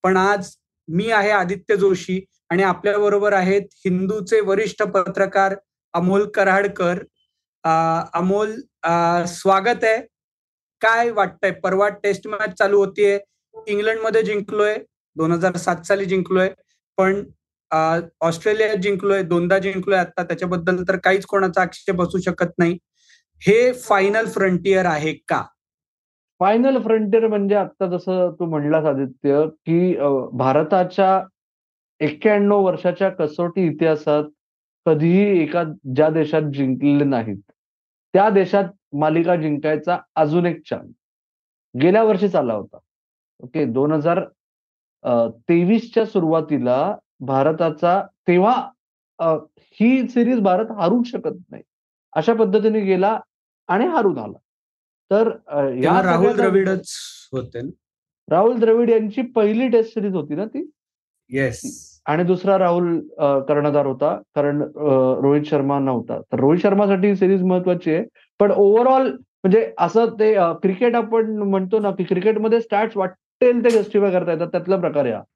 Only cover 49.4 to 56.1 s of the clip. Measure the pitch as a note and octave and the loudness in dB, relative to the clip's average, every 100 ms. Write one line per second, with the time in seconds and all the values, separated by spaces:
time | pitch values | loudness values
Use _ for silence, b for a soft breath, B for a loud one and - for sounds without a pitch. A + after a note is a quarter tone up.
49.4 | - _ _ - A3+ C4 B3 B3 A#3 B3+ | -6 _ _ 0 2 2 0 0 2 2
50.4 | G3 F#3 A3 G#3+ E3+ A#3+ A#3+ G3 D#3+ C3 | 2 0 -2 -2 0 0 -2 -4 -6 -8
51.4 | - - - _ _ _ _ D#3+ D#3 A3 | -18 -20 -20 _ _ _ _ -2 0 2
52.4 | G#3+ G#3 G#3+ G#3+ G3 F#3 G3 G#3+ - _ | 2 2 2 0 0 0 0 -2 -8 _
53.4 | _ _ - F#3+ D#4+ D#4+ G#3 C3+ G#2+ F2 | _ _ -4 -2 0 2 0 -2 -10 -16
54.4 | _ _ _ _ _ _ _ G3+ A3 - | _ _ _ _ _ _ _ 0 0 -2
55.4 | - D3 C#3 B2+ D#3 F#3 F3+ | -6 -4 -2 0 2 2 2